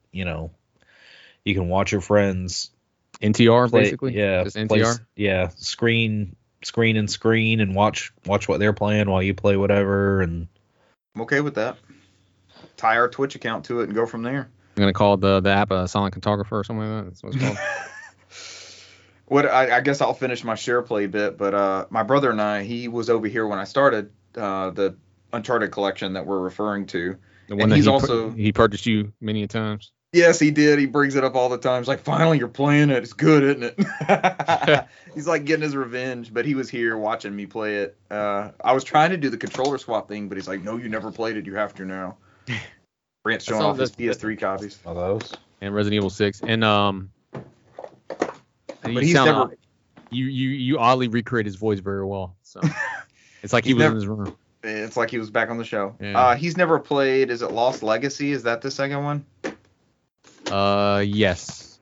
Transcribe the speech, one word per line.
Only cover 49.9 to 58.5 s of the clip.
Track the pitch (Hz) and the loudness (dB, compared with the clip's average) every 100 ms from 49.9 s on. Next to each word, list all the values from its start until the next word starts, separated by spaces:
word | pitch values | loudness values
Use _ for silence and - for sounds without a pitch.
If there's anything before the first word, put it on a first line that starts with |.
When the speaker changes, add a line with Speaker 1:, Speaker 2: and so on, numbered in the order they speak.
| - - | -20 -8
Speaker 2:
you, | 120 | -4
you, | 131 139 131 | -2 -2 -2
you | 139 127 143 | -2 0 0
oddly | 117 131 123 | 2 2 0
recreated | 117 113 120 104 | -2 -2 -2 -4
his | 95 | -4
voice | 110 101 | -2 -2
very | 98 98 | -4 -6
well. | 98 98 90 - | -6 -6 -8 -14
So | _ - 160 - 988 855 | _ -6 -6 -4 -8 -10
Speaker 3:
<laughs> | - _ _ _ | -16 _ _ _
Speaker 2:
it's | 101 | -2
like | 120 | 0
he | 120 | 2
Speaker 3:
He's | 123 | 4
Speaker 2:
was | |
Speaker 3:
never | 156 | 4
Speaker 2:
in | 113 | 2
his | 101 | -4
room. | 107 92 - _ _ | -6 -8 -12 _ _
Speaker 3:
It's | 110 107 110 123 | -10 -8 -4 -4
like | 113 | -2
he | 120 | -4
was | 107 | -4
back | 113 110 | -4 -2
on | 117 | -6
the | |
show. | 113 107 98 113 | -6 -6 -6 -8
Speaker 2:
Yeah. | 101 113 | -2 4
Speaker 3:
Uh, | 127 123 | 4 4
he's | 170 170 | -2 0
never | 170 156 | 2 2
played, | - 143 135 131 127 | 2 0 2 2 2
is | 117 | -2
it | 110 | -4
Lost | 107 127 - | 0 0 0
Legacy? | 107 113 139 135 143 | 0 0 -2 -4 -4
Is | 139 | -2
that | 117 | -2